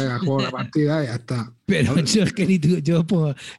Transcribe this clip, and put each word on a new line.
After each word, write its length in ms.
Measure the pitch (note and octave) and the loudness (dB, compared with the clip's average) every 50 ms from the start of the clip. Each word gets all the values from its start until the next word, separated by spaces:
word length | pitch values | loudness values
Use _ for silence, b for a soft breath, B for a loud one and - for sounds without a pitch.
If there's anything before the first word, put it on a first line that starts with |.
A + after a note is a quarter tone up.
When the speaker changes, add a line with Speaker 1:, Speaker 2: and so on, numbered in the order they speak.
| C3+ | -2
Speaker 1:
a 120 | C3 B2 A#2+ | -2 -2 -2
jugar 300 | F#3+ C#3+ C3+ C3+ C3 B2+ | -2 0 0 0 -2 -2
una 20 | |
Speaker 2:
<laughs> 120 | B2+ B2+ C3 | -4 -6 -8
Speaker 1:
partida 400 | - - D3+ D3+ D3 D3+ D#3+ D3 | -4 -2 0 0 2 0 0 -2
y 40 | |
ya 80 | B2 A#2 | -4 -6
está. 380 | A#2+ - - B2+ A#2+ A2+ - - _ _ | -8 -6 -6 -6 -6 -6 -8 -12 _ _
Speaker 3:
Pero 300 | - G3 D#3+ C3+ A2+ C3+ F3 | -2 0 2 2 2 2 2
yo 220 | D#3 - - A3 F#3 | 2 2 2 2 2
es 100 | - - | 2 0
que 120 | - F3+ | 0 0
ni 140 | E3 F#3+ F3+ | 2 2 2
tu-, 200 | C#3+ D#3 F3+ E3 | 2 2 2 2
yo 280 | C#3+ D3 E3+ E3 E3 | 2 2 2 2 2
pongo, 260 | D#3+ G#3 E3+ D#3 D3 C3+ B B B B | 2 2 2 2 0 -2 B B B B